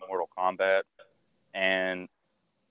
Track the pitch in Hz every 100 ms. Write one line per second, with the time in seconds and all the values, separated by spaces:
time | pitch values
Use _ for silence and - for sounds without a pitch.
0 | 92 95 85 - 92 92 95 95 - _
1 | - _ _ _ _ 98 95 95 92 92
2 | 92 _ _ _ _ _ _